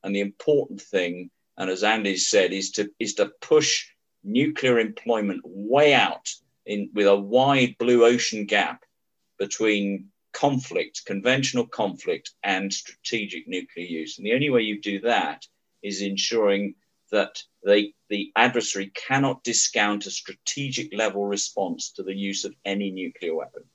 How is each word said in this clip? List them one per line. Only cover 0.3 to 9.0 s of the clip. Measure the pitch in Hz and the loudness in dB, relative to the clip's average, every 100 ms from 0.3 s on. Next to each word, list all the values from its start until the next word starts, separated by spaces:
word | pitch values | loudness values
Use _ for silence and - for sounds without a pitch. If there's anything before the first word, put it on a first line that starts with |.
| - - 143 - 101 | -4 2 2 2 -8
thing, | - 98 87 87 90 _ _ - | -4 -2 -2 -4 -12 _ _ -8
and | 95 | -6
as | 92 | 0
Andy | 107 110 101 95 | 2 2 0 -2
said, | - 107 90 | 2 4 4
is | 95 95 | 2 -4
to, | - 104 _ | -4 -4 _
is | 113 - | -6 -2
to | 101 - | -2 -2
push | - 156 147 - - _ _ _ | 4 4 4 -2 -4 _ _ _
nuclear | - 113 151 151 131 120 | -2 0 0 0 2 2
employment | 110 107 113 113 104 90 | 2 -4 -4 -2 0 -4
way | - 95 104 135 147 135 | -10 -10 0 4 6 6
out | 95 76 - - _ _ - | 2 -2 -10 -14 _ _ -8
in, | 104 101 | -6 -4
with | 104 101 | 2 6
a | 101 | 6
wide | 98 120 135 139 123 - | 4 4 4 4 2 0
blue | 120 123 117 | 4 8 8
ocean | 120 - 107 101 | 6 0 -4 0
gap | 104 82 - _ _ | 0 0 -4 _ _